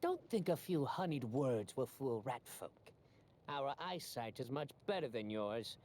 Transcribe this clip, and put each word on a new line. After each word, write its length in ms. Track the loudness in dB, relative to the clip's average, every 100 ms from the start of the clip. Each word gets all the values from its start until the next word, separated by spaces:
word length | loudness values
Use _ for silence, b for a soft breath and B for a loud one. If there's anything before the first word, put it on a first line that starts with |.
Don't 240 | 2 2 0
think 180 | 0 2
a 80 | 2
few 280 | 4 2
honeyed 400 | 2 0 0 0
words 520 | 0 2 4 4 0 -2
will 100 | -2
fool 360 | 0 0 0
rat 180 | 0 -4
folk. 260 | -6 -12 -12 -12 -20 -20 B B B B -6
Our 260 | -2 0 -2
eyesight 580 | -2 -4 -4 -4 -4 -4
is 120 | -2
much 200 | -2 -4 -6 -2
better 220 | 0 2
than 200 | 0 0
yours. 480 | 0 0 0 -4 -8